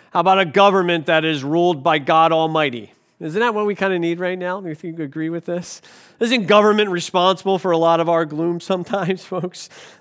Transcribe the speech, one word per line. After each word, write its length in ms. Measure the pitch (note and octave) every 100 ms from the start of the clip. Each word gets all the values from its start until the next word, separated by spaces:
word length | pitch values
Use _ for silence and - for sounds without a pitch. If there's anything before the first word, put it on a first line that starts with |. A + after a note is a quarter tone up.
| _
How 100 | F3+
about 180 | F3+ F#3+
a 80 | F3
government 580 | G3 G3+ F#3+ F3 E3+ D3
that 180 | D#3+
is 200 | D#3+ D3
ruled 400 | C3+ E3 F3 D#3
by 140 | D3+ D#3
God 340 | C#3+ D#3+ E3
Almighty? 640 | D#3+ D#3+ D#3 D3 A#2+ G2+ _ _ -
Isn't 200 | D#3+ F3+
that 140 | A#3
what 120 | G#3 G#3
we 80 |
kinda 240 | G3 G3 F3+
need 220 | E3+ E3+
right 180 | F3+ F#3
now? 200 | F3+ F#3+
Do 80 | F3+
you 60 |
think 220 | D3+ E3+ E3
you 80 |
agree 240 | D3 D#3+ D#3+
with 160 | E3+
this? 380 | E3+ F3 E3+ - - - - -
Isn't 280 | A3+ B3 E3+
government 440 | G#3 G#3 G#3+ G#3
responsible 680 | F3 - F3+ F3+ F#3 G3 F#3+
for 140 | F#3+
a 40 | E3
lot 240 | E3 E3
of 80 | E3
our 160 | E3
gloom 340 | D#3+ D3+ E3+ E3+
sometimes, 640 | - F#3 E3+ G3 F3 F#3+
<laughs> 20 | -
folks? 420 | F3+ F3+ - - - - -